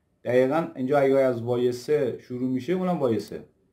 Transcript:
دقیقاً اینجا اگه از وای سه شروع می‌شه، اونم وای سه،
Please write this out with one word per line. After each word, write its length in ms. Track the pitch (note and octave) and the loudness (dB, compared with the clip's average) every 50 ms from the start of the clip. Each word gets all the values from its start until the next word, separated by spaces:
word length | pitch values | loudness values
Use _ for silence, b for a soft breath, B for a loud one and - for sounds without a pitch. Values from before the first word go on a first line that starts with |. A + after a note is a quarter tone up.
| _ _ _ _ - | _ _ _ _ -4
دقیقاً 440 | A#2 B2 B2+ C3 C3 D3 E3 E3 E3 - | 2 4 4 4 4 2 0 -2 -4 -6
اینجا 220 | C#3 B2+ B2+ D3 C#3+ | -8 -4 0 2 2
اگه 160 | C3+ C3+ C3+ | 4 4 4
از 280 | C3+ C3+ C3 B2 A#2 A2+ | 4 4 2 0 -2 -4
وای 300 | A#2 B2 B2 B2 B2 A#2+ | -2 -2 0 0 0 -2
سه 460 | B2 - - D3+ D3 C3+ A#2 - - | -4 -2 -2 0 0 0 -2 -4 -8
شروع 280 | - - B2 B2 B2+ B2+ | -12 -12 -8 -6 -4 -4
می‌شه، 240 | C3 B2+ A#2+ E3 F#3 | -4 -4 -2 -4 -4
اونم 260 | F#3 F#3 F3+ F3 D3+ | -2 0 -2 -2 0
وای 220 | C#3 A#2+ A2 - | 0 0 0 -2
سه، 240 | - - E2+ D2+ - - _ _ _ _ | -4 -8 -12 -16 -16 -18 _ _ _ _